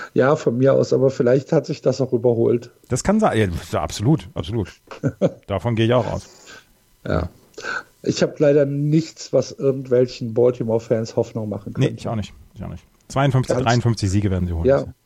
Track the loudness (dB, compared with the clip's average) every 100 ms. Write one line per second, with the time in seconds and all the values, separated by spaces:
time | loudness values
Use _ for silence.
0 | -4 2 4 2 0 2 4 4 2 2
1 | 2 2 2 2 2 -2 -2 -4 -2 -2
2 | -2 0 2 2 2 0 -4 -18 -6 -2
3 | 0 2 2 2 0 -2 -4 -4 -4 -2
4 | 0 0 -2 -10 -6 -6 -6 -10 _ -8
5 | -6 -2 -2 -2 -6 -4 -2 0 2 2
6 | 0 -6 -10 -20 -20 -20 -20 _ _ _
7 | -4 -2 -4 -8 _ -14 -10 -10 -12 _
8 | -6 0 -2 2 4 4 2 0 2 2
9 | 0 -6 -2 -2 -2 -2 -2 -2 0 2
10 | 2 -2 -4 2 2 2 -2 -2 0 -2
11 | 0 -2 -4 -4 -6 -8 -8 -2 -2 -2
12 | -6 -6 -8 -12 -20 -16 -14 -14 -18 _
13 | -8 0 2 2 0 0 2 2 2 0
14 | 0 0 0 0 -2 0 2 2 0 -12